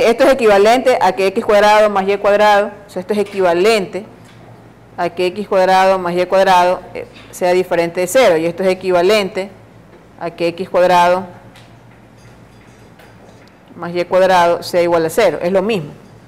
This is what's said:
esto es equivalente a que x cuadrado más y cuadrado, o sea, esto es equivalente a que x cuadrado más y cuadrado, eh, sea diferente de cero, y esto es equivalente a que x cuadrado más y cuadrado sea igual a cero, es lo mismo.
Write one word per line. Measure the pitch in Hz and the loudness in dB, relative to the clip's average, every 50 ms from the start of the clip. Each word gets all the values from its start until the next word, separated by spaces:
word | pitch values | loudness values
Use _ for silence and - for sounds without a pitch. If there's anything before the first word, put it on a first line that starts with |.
| 170 | 2
esto | 214 233 - - | 2 2 2 2
es | - 269 | 2 2
equivalente | - 240 214 202 196 202 220 240 262 254 262 247 - | 2 2 2 4 4 4 4 2 2 2 0 0 2
a | - 190 180 | 0 0 0
que | 196 190 196 | 0 -2 -2
x | 190 233 220 | -2 -4 -2
cuadrado | - 214 202 208 208 214 214 214 208 | 0 2 4 4 4 4 4 2 2
más | 202 196 190 196 | 0 -2 -2 -2
y | 202 | -2
cuadrado, | 196 202 202 202 202 208 208 208 202 208 214 - - - | -2 0 0 2 2 4 4 2 2 0 -2 -6 -14 -20
o | - | -14
sea, | - 185 | -12 -10
esto | 185 - 214 | -8 -4 -4
es | 208 | -4
equivalente | 196 - - 196 185 175 170 175 180 220 233 214 185 139 - 180 220 - - - - - - - - - - - - - - - - - - | -4 -4 -4 -2 0 0 2 2 2 2 0 0 -2 -6 -10 -12 -14 -14 -20 -20 -20 -20 -20 -20 -20 -20 -20 -20 -20 -20 -20 -20 -20 -16 -8
a | - 175 170 | -6 -6 -6
que | 175 - 180 | -4 -4 -4
x | 180 180 208 202 | -4 -4 -6 -6
cuadrado | - 214 190 185 180 185 185 190 190 190 190 | -2 0 0 2 2 2 2 4 2 2 0
más | 180 175 175 | -2 -4 -4
y | 180 180 | -4 -2
cuadrado, | 180 190 190 190 190 185 180 175 180 185 - - - - | 0 0 2 2 4 4 4 4 2 0 -2 -6 -12 -16
eh, | - - - - - - - | -16 -16 -16 -18 -20 -20 -20
sea | - - 185 180 180 | -10 -4 -2 0 0
diferente | 185 180 180 180 165 170 170 165 180 | 0 -2 -2 -2 -2 -2 -2 -4 -4
de | 180 | -4
cero, | 175 - 262 254 202 170 | 0 2 2 4 4 2
y | 160 160 | 2 0
esto | 170 165 - 185 | -4 -4 -4 -2
es | 190 | -2
equivalente | 185 190 190 185 180 175 175 190 214 214 196 180 - 185 190 214 - - - - - - - - - - - - - - | -2 -2 -2 -2 0 2 2 2 2 0 -2 -4 -6 -10 -10 -10 -14 -20 -20 -20 -20 -20 -20 -20 -20 -20 -20 -20 -18 -14
a | 170 170 | -14 -12
que | - - 170 175 | -8 -6 -6 -6
x | 170 170 190 - | -4 -6 -8 -4
cuadrado | - 180 180 180 180 175 175 175 180 185 196 - - - - - - - - - - - - - - - - - - - - - - - - - - - - - - - - - - - - - - - - - - - - - - _ _ - - | 0 0 2 2 2 2 2 2 0 -2 -4 -8 -16 -20 -20 -20 -20 -20 -20 -20 -20 -20 -20 -20 -20 -20 -20 -20 -20 -20 -20 -20 -20 -20 -20 -20 -20 -20 -20 -20 -20 -20 -20 -20 -20 -20 -20 -20 -20 -20 -20 -20 -20 -20 -20 -20 -20 _ _ -20 -18
más | 170 170 175 175 | -14 -12 -8 -6
y | 175 175 | -6 -4
cuadrado | 175 185 185 190 185 185 175 170 170 170 - 170 | -2 0 0 2 2 4 2 2 2 0 -2 -4
sea | - - 180 170 | -4 -2 0 0
igual | 175 170 165 160 | 0 0 0 -2
a | 160 | -2
cero, | - - 220 180 147 - - | 0 0 0 0 0 -2 -4
es | 175 196 | -4 -2
lo | 190 185 | -2 -2
mismo. | 214 233 185 147 147 - - - - - - - | -2 -4 -6 -8 -10 -16 -20 -20 -20 -20 -20 -20